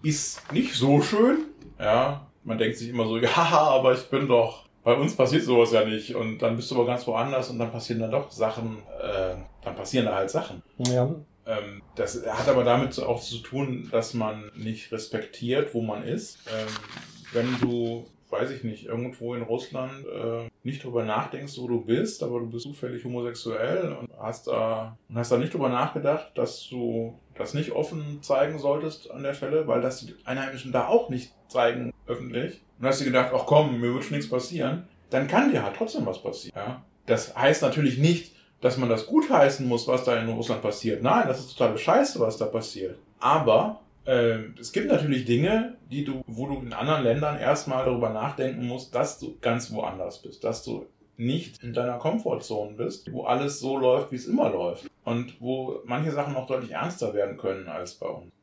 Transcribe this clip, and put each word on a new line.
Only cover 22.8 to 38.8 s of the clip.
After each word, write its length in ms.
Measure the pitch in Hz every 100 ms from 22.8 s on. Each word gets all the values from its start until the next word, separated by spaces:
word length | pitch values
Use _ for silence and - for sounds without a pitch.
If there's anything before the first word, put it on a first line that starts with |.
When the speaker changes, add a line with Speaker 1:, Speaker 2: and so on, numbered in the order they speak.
| 123 123 120
Speaker 1:
homosexuell 880 | 123 120 117 117 110 120 - 170 139
und 100 | 123 -
hast 280 | 107 110 -
da, 500 | 117 110 110 113 113 _
und 100 | 117
hast 140 | 117
da 60 | 123
nicht 160 | 165
drüber 160 | 165 135
nachgedacht, 640 | 123 139 - 139 156 - -
dass 320 | 123 - -
du 500 | 123 117 113 113 - _ -
das 160 | 104
nicht 180 | 147 165
offen 460 | - 151 160 147 143
zeigen 340 | - 135 151 156
solltest 540 | 143 151 156 - -
an 100 | 135
der 140 | 139 139
Stelle, 320 | 135 156 156
weil 140 | 120
das 180 | 123 131
die 120 | - 123 -
Einheimischen 460 | 131 135 131 127
da 160 | 123 120
auch 220 | 226 -
nicht 240 | 123 - _ _
zeigen 440 | 127 117 123 120 - -
öffentlich. 540 | 120 127 120 - - _ _
Und 80 | 127
hast 140 | 135
dir 40 | 139
gedacht, 260 | 127 - 131
„Ach 100 | -
komm, 340 | 143 151 120
mir 140 | 120
wird 100 | 127 -
schon 120 | 147
nichts 140 | 139
passieren“, 560 | 127 123 170 131 165 - _ _
dann 160 | 131 143
kann 240 | 180 277
dir 100 | 180
halt 120 | 101 -
trotzdem 280 | 220 - 107
was 160 | 92
passieren. 320 | 101 98 90 -
Ja? 280 | 101 - - _ -
Das 300 | 113 - -
heißt 260 | 131 -
natürlich 380 | - 156 143 123
nicht, 340 | 156 170 - _ _ _
dass 160 | 127
man 120 | 127